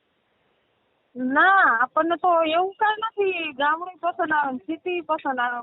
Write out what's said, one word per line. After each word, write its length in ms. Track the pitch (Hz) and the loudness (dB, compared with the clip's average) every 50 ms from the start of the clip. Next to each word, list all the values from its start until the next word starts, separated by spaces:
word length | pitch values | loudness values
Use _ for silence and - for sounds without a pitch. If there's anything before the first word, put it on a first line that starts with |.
| _ _ _ _ _ _ _ _ _ _ _ _ _ _ _ _ _ _ _ _ _ _ - | _ _ _ _ _ _ _ _ _ _ _ _ _ _ _ _ _ _ _ _ _ _ -10
ના, 600 | 247 254 254 269 294 339 381 392 381 349 277 233 226 | -6 -4 0 2 4 4 6 6 6 4 4 4 2
આપણને 360 | 254 - - 311 320 330 339 | 0 0 0 0 0 0 0
તો 260 | 320 - 370 339 330 330 | 0 0 2 2 2 2
એવું 300 | 311 311 339 370 392 392 | 0 0 0 -2 -2 -2
કાંઈ 220 | - 427 415 427 | -2 -2 -2 0
નથી. 580 | 427 440 440 - 415 403 381 370 339 330 302 269 | -2 -4 -6 -4 -2 -2 -2 -2 -4 -6 -8 -6
ગામડું 460 | 247 285 294 311 330 359 370 359 302 | -2 0 0 0 -2 -4 -10 -10 -6
પસંદ 340 | - 339 349 349 339 311 320 | -6 -4 -2 -2 -2 0 0
આવે 200 | 294 285 269 262 | 0 0 -2 -4
ને 60 | 254 | -6
સિટી 420 | - - 320 320 - 370 359 349 | -8 -8 -10 -8 -6 -6 -6 -4
પસંદ 380 | 311 - 311 311 - 285 262 247 | -4 -4 -4 -4 -2 -4 -2 -2
આવે, 220 | 240 247 240 240 | -2 -2 -4 -6